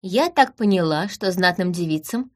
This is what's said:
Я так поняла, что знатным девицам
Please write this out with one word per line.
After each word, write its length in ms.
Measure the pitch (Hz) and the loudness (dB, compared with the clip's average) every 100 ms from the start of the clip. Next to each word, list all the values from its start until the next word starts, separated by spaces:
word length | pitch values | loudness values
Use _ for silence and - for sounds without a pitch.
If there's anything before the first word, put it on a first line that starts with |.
Я 300 | 190 202 339 | -2 0 0
так 240 | 339 262 | 2 2
поняла, 540 | - 214 190 165 151 196 | 2 0 2 2 0 -4
что 220 | - 196 | -4 -4
знатным 400 | 180 180 175 180 | 2 0 2 -2
девицам 580 | 175 170 156 156 233 262 | -2 -2 -4 -4 -8 -8